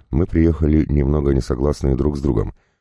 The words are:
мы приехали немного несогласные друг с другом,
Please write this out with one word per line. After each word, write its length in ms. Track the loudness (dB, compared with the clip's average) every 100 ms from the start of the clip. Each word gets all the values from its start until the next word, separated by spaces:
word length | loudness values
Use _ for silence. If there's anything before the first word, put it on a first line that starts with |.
| _
мы 160 | -2 0
приехали 580 | 2 2 2 2 2 2
немного 440 | 0 0 0 0
несогласные 600 | 0 -2 -2 -2 -2 -2
друг 220 | 0 -2 -2
с 40 |
другом, 320 | -2 -2 -4 -10 _ _